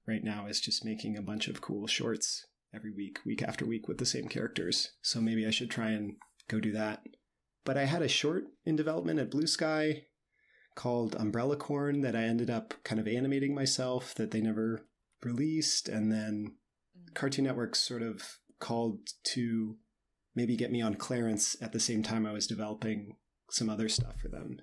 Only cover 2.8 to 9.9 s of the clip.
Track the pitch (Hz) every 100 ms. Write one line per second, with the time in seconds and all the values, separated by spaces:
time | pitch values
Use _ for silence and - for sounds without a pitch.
2.8 | 107 98 98 - 113 113 - - 110 113
3.8 | - - 123 120 - - - - 87 -
4.8 | - - - 117 113 113 110 110 120 -
5.8 | 110 107 104 - - _ - 110 107 104
6.8 | 107 - - - _ _ _ _ - 135
7.8 | 135 170 143 - 143 180 - - - 156
8.8 | 156 160 - 156 127 139 160 - 160 156
9.8 | 156